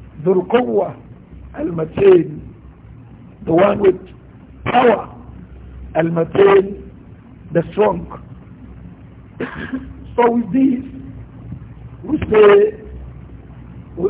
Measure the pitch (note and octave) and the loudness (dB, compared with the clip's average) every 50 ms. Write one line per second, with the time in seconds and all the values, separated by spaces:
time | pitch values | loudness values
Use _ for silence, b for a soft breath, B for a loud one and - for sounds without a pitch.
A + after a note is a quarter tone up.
0 | - - - - D3 F3 F#3+ F#3 F3+ - A3+ B3 B3 A#3+ A3 G3 F3+ - - - | -20 -20 -14 -6 -2 0 0 0 0 0 0 0 0 0 -2 -2 -2 -4 -6 -14
1 | - - - - - - - - - - - - D4+ F3+ E3+ E3 D#3+ D#3 - F#3 | -18 -20 -20 -20 -20 -20 -20 -20 -20 -18 -12 -10 -8 -6 -6 -6 -8 -6 -2 2
2 | G3+ G3 F#3 E3+ D3+ D3 D3+ - - - - - - - - - - - - - | 4 6 6 6 4 0 -8 -16 -16 -18 -20 -20 -20 -20 -20 -20 -20 -20 -20 -20
3 | - - - - - - - - - - E3 E3+ G3 G3+ G3+ G3+ G3+ F#3+ F3+ - | -20 -20 -20 -20 -20 -20 -20 -12 -4 0 2 4 4 4 2 2 2 2 2 2
4 | - - - - - - - - - - - - - - - B3 C4 A#3 G#3 - | -2 -18 -20 -20 -20 -20 -20 -20 -20 -20 -20 -12 -6 -2 2 4 4 4 4 2
5 | - - - - - - - - - - - - - - - - - - - D#3+ | -2 -10 -16 -20 -20 -20 -20 -20 -20 -20 -20 -20 -20 -20 -20 -18 -14 -8 -4 -2
6 | E3 E3 E3+ E3 E3 E3+ - - G3 G3 G3 - F#3+ G3 - - - - - - | -2 0 0 -2 -4 -2 2 4 4 6 6 4 2 0 -4 -12 -16 -20 -20 -20
7 | - - - - - - - - - - D3+ E3+ D#3 - - F#3+ G#3+ G#3 F#3 - | -20 -20 -20 -20 -20 -20 -20 -20 -12 -6 -4 -4 -4 -4 -2 0 0 0 0 -4
8 | - - - - - - - - - - - - - - - - - - - - | -8 -14 -16 -18 -20 -20 -20 -20 -20 -20 -20 -20 -20 -20 -20 -20 -20 -20 -20 -20
9 | - - - - - - - - - - - - - - C4 C4 - - - - | -20 -20 -20 -20 -20 -20 -14 -12 -12 -12 -10 -12 -12 -10 -10 -12 -12 -12 -18 -18
10 | - - - - A#3 A#3 A#3 A#3+ A3+ F3+ E3+ C4+ C4+ - A#3+ - - - - - | -18 -10 -2 0 2 2 2 0 -2 -2 0 2 2 2 0 -2 -6 -10 -14 -16
11 | - - - - - - - - - - - - - - - - - - - - | -16 -16 -16 -16 -18 -18 -20 -20 -16 -16 -16 -16 -16 -18 -20 -20 -20 -20 -18 -16
12 | - - D#4 - - - G#3+ G#3+ G#3 G3+ G3+ G3+ - - - - - - - - | -10 -6 -4 -4 -2 2 6 6 8 8 8 6 4 2 -2 -4 -16 -18 -18 -18
13 | - - - - - - - - - - - - - - - - - - - - | -18 -18 -20 -20 -20 -20 -20 -20 -20 -20 -20 -20 -20 -20 -20 -20 -20 -16 -8 -4
14 | F3 G3+ | -4 -2